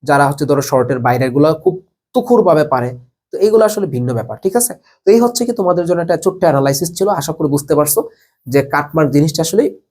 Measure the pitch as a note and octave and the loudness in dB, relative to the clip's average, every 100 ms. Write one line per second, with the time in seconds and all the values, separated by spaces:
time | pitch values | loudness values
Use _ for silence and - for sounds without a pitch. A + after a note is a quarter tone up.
0 | C3+ C#3+ C#3 C#3+ C#3+ C#3 C3+ C3+ A#2+ C3 | 0 2 2 0 -2 0 0 0 0 -2
1 | A#2+ B2 C3 B2+ D3+ D#3 - F#3 - _ | 0 0 0 2 2 2 -2 -4 -12 _
2 | _ B3+ B3 A#3+ F3+ D#3 D3+ C3 B2 B2 | _ -4 2 2 4 2 2 0 -2 -8
3 | - _ _ - G3+ A3 G#3+ G#3+ F#3+ B2+ | -20 _ _ -2 2 4 2 0 -4 -4
4 | B2 A#2+ - G#2+ F#3+ G#3 A#3+ - _ _ | -4 -4 -6 -6 -2 -2 -4 -8 _ _
5 | - A3+ A#3+ A#3+ A#3 A#3+ F3+ F3 E3+ F3 | 2 4 4 0 -6 -2 0 0 0 -2
6 | E3+ E3 F3+ - E3+ C#3 C#3 C#3 E3 E3+ | 0 -2 -2 0 0 2 0 -2 -4 -2
7 | F#3+ F#3 C#3+ D3+ D3+ C#3+ C#3+ D3 D3 - | -2 -2 -4 -4 -2 -2 -2 0 0 -2
8 | - _ _ _ - C3+ C#3 C#3+ D3 D#3+ | -4 _ _ _ -2 -2 0 -2 -2 0
9 | D3+ C#3 D#3 D3+ E3 G3 C#4 - _ | 2 2 0 0 -2 0 0 -4 _